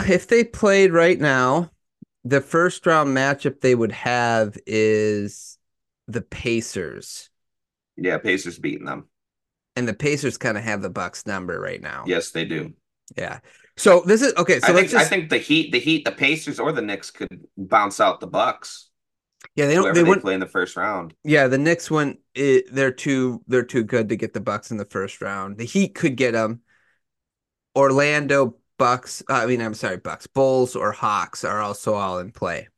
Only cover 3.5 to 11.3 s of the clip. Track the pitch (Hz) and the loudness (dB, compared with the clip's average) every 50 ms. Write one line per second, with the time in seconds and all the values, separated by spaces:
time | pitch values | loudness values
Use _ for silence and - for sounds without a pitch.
3.5 | 131 _ - 131 123 120 113 107 110 - - 127 120 120 120 117 117 113 110 104 | -4 _ 2 2 4 4 2 0 -2 -4 -4 -2 0 0 0 2 2 2 0 0
4.5 | 104 - - - 110 110 110 107 107 107 107 107 107 104 101 104 - - - - | -4 -10 -10 -4 0 2 2 4 4 2 2 0 0 -2 -4 -6 -10 -14 -20 -20
5.5 | - _ _ _ _ _ _ _ _ _ _ - 113 117 - - - - - 123 | -20 _ _ _ _ _ _ _ _ _ _ -10 -10 -10 -10 -10 -12 -8 -4 -2
6.5 | 117 117 113 - - 101 85 71 55 50 - - - - - _ _ _ _ _ | -2 -2 -2 -4 -8 -8 -8 -8 -10 -14 -16 -16 -18 -18 -20 _ _ _ _ _
7.5 | _ _ _ _ _ _ _ _ _ - 85 90 82 80 - 107 92 95 - 87 | _ _ _ _ _ _ _ _ _ -6 -4 -2 -2 -2 0 -2 -2 -2 -2 -8
8.5 | 85 - - - - - - 69 69 - - _ _ _ _ _ _ _ _ _ | -10 -8 -6 -6 -6 -8 -8 -10 -12 -12 -12 _ _ _ _ _ _ _ _ _
9.5 | _ _ _ _ - 123 123 117 107 - 147 147 147 139 147 127 113 - - 127 | _ _ _ _ -8 -4 -4 -4 -4 -2 -2 -2 -2 0 -2 -4 -4 -4 -4 -4
10.5 | 107 101 107 113 104 101 95 95 87 - 90 87 - - - 107 | -4 -4 -4 -4 -4 -4 -6 -6 -6 -6 -8 -8 -10 -12 -10 -8